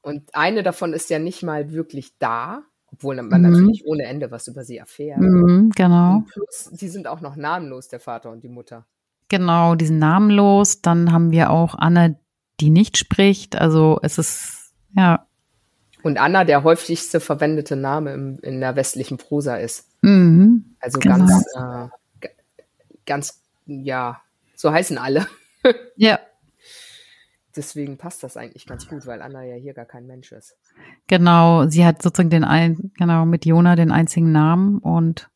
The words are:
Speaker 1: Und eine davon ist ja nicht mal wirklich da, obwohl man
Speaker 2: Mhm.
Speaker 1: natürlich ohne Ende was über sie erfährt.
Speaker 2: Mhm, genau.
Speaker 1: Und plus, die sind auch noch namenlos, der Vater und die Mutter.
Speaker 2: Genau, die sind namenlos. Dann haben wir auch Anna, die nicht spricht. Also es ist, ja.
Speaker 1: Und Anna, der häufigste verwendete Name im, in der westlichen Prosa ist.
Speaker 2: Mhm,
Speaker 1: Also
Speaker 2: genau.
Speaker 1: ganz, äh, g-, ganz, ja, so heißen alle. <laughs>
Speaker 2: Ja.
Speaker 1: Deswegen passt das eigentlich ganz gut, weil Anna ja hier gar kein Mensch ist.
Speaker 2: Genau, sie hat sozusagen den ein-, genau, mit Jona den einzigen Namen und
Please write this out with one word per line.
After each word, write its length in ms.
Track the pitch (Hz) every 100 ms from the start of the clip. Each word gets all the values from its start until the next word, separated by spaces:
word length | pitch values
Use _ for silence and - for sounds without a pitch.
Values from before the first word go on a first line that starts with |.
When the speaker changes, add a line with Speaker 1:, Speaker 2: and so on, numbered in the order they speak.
Speaker 1:
Und 340 | 147 147 _ 147
eine 280 | 165 214
davon 300 | 185 175 170
ist 160 | 160 -
ja 100 | 160
nicht 240 | 165 185
mal 280 | 175 151 151
wirklich 460 | 160 156 139 - _
da, 460 | 123 117 135 247 302 _ _
obwohl 280 | - 139 131
man 200 | 117 180
Speaker 2:
Mhm. 100 | 175
Speaker 1:
natürlich 340 | 175 196 214 151
ohne 180 | 151
Ende 280 | 120 143 131
was 160 | 117 -
über 160 | 127
sie 140 | 120 120
erfährt. 420 | - - 147 147
Speaker 2:
Mhm, 520 | 190 180 175 180 220 208
genau. 420 | 180 175 175 202
Speaker 1:
Und 80 | 214
plus, 420 | 403 415 - -
die 160 | 165 190
sind 180 | 196 156
auch 140 | 160
noch 140 | 151 143
namenlos, 520 | 147 180 151 127 -
der 120 | 120
Vater 320 | - 117 117
und 120 | 113
die 60 | 120
Mutter. 360 | 120 - 117 _ _ _ _ _
Speaker 2:
Genau, 460 | 196 180 170 170 165
die 100 | 156
sind 140 | 160
namenlos. 840 | 151 180 208 202 202 202 202 -
Dann 300 | 170 170 170
haben 200 | 165 170
wir 200 | 165 -
auch 240 | 160 165 -
Anna, 400 | 165 175 170 147 _ _ _ -
die 100 | 151
nicht 280 | 160 220 -
spricht. 580 | - - 196 196 - -
Also 440 | 165 160 156 156
es 140 | 160 -
ist, 560 | 160 - - - - _ _ 196
ja. 300 | 180 165 _ _ _ _ _ _ _ _
Speaker 1:
Und 140 | 165 131
Anna, 260 | 139 190
der 200 | 170 143
häufigste 560 | 151 165 - 165 - 165
verwendete 540 | - 147 151 156 151 135
Name 360 | 135 147 147
im, 260 | 135 135 135
in 200 | - 131
der 160 | 131 135
westlichen 420 | 131 131 135 127
Prosa 380 | - 147 143 113
ist. 320 | 117 - _ _
Speaker 2:
Mhm, 760 | - 196 175 165 208 240 - _
Speaker 1:
Also 180 | 127 131
Speaker 2:
genau. 180 | - 185
Speaker 1:
ganz, 260 | 185 185 - 127
äh, 320 | 127 123 120 - _ _
g-, 160 | - _ _ _ _ _ _ _ -
ganz, 360 | 143 143 _ _ _ -
ja, 540 | 139 139 127 120 117 _ _ _ -
so 160 | 156
heißen 260 | 160 185 131
alle. 280 | 127 139 196 - _ _
<laughs> 320 | 254 240 - -
Speaker 2:
Ja. 240 | 220 208 _ _ _ _ _ - - - _ _ _ _ _ -
Speaker 1:
Deswegen 420 | 143 151 143 139
passt 260 | 170 -
das 120 | 131 117
eigentlich 300 | 120 - -
ganz 220 | 127 -
gut, 180 | 151 131
weil 160 | 113
Anna 220 | 131 135
ja 100 | 127 123
hier 180 | 139 127
gar 100 | 117
kein 220 | 123 123
Mensch 240 | 127 127
ist. 260 | 110 _ _ _ _ - _ -
Speaker 2:
Genau, 600 | 185 175 170 165 170 151
sie 180 | 156 170
hat 160 | 165
sozusagen 300 | 180 - 170
den 120 | 165
ein-, 480 | - 160 165 160 196 -
genau, 280 | 175 165 165
mit 200 | 170 160
Jona 300 | 165 175 170
den 160 | 160
einzigen 400 | - 165 - 165
Namen 480 | 156 156 170 196 202
und 500 | 165 165 165 160 -